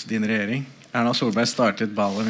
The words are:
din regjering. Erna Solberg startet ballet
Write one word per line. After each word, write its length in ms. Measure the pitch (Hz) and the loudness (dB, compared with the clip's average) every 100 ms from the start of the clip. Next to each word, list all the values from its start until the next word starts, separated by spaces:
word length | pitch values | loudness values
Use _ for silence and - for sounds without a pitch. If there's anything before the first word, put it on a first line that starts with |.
| - | -4
din 160 | 110 | -2
regjering. 400 | 107 110 101 131 139 - - | 0 0 0 -4 -6 -14 -8
Erna 200 | 120 120 123 | 0 0 2
Solberg 320 | 123 104 117 | 0 2 0
startet 400 | - 117 98 110 104 | 2 2 2 -2 0
ballet 280 | 101 101 110 | 0 0 -2